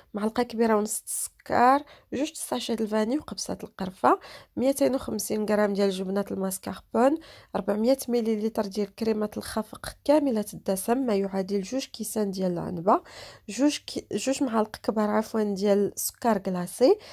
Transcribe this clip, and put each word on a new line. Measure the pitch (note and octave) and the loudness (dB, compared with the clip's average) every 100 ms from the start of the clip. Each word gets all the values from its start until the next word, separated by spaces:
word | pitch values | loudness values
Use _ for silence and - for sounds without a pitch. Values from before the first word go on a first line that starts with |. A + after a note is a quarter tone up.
| - | -12
معلقة | G#3 G#3+ A3+ | -4 -4 -2
كبيرة | A#3+ A3 A#3 G#3+ | -2 0 2 2
ونص | G#3+ - | 0 -4
د | |
السكر، | - - - _ - - B3 C#4 C#4+ - - | -8 -8 -8 _ -2 4 6 4 0 -20 -8
جوج | G#3+ D4+ | -4 -4
ساشي | - - B3 A#3 | -6 -6 -6 -4
د | A3+ | -4
الفاني | A3 G#3+ G#3+ C#4+ | -2 0 0 -2
وقبصة | - G3 - - | -4 -10 -8 -8
القرفة، | F3+ - F#3 - B3 G4 - - - - | -10 -8 -8 2 4 4 0 -20 -12 -2
ميتين | B3 C#4 C#4 | 0 4 2
وخمسين | C4 - A3 - G#3+ | 2 -2 -6 -2 -2
غرام | G#3+ G#3+ G#3 | 0 2 2
ديال | G3+ G3+ | 2 0
جبنة | F#3 F#3+ G3 G3 | 0 -2 -2 -2
الماسكاربون، | G3 F#3+ F#3 - F#3+ - A3+ B3+ D#4+ - - - F#3+ | -2 -4 -4 -8 -10 -4 4 4 4 -4 -20 -8 -4
ربعمية | G3 G3+ A3+ C4+ - | 0 2 2 2 2
مليلتر | A#3+ A3 G#3+ A3 A3 G#3+ | 0 0 0 -2 -2 -4
ديال | F#3+ G3+ | -2 -6
كريمة | - A3 G#3+ G#3 G#3 | -4 -2 0 -2 -6
الخفق | - - G#3+ - - - | -6 -6 -6 -8 -14 -6
كاملة | - D4+ C#4+ G#3+ G#3 | 2 4 4 0 -4
الدسم | - - F#3+ G#3 B3 | -8 -4 -2 0 0
ما | B3+ | 2
يعادل | G3+ G3 F#3+ F#3+ G3+ | 0 0 -2 -2 -2
جوج | F#3+ C4 C4+ | -2 -4 -6
كيسان | - G#3+ - G#3 | -8 -6 -2 -2
ديال | F#3+ F#3 | 0 -2
العنبة، | E3+ - F3+ E3+ D4+ - - - - - | -2 -4 -2 2 2 0 -18 -18 -18 -10
جوج | G#3 C#4+ C#4+ | 0 2 2
كي-، | - - - | -6 -10 -6
جوج | G#3+ A#3 C#4 | -4 -2 0
معالق | C4+ A3 A3 - | 0 0 -2 -4
كبار | - G#3+ G#3 | -4 0 2
عفوا | G#3+ A3 A3+ | 0 0 -2
ديال | G#3 G3 G#3 G3+ G3+ | 0 0 4 4 2
السكر | - - - A#3+ G#3 | -2 -8 -2 0 0
كلاصي، | F#3+ F3+ F3 - B3+ G#4+ - | 0 -4 -4 2 4 4 0